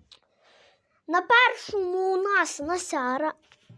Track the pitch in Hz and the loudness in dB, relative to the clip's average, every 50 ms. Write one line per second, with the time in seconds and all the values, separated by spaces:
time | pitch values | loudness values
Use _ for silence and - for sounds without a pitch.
0 | _ _ - _ _ _ _ _ _ _ _ _ _ _ _ _ _ _ _ _ | _ _ -20 _ _ _ _ _ _ _ _ _ _ _ _ _ _ _ _ _
1 | _ - 320 359 370 370 480 480 508 480 480 - - - 427 403 370 359 359 370 | _ -2 0 0 2 4 6 6 6 4 2 -2 -8 -6 -4 -4 -2 -2 -2 -2
2 | 370 381 381 370 381 403 403 370 330 - - - 285 311 359 359 - - 320 285 | 0 0 0 0 0 0 2 0 0 0 -4 -8 -6 -4 -4 -4 -4 -4 -4 -2
3 | 254 247 254 269 302 311 - _ _ _ _ _ _ - - | -2 -2 -2 -2 -2 -4 -6 _ _ _ _ _ _ -20 -20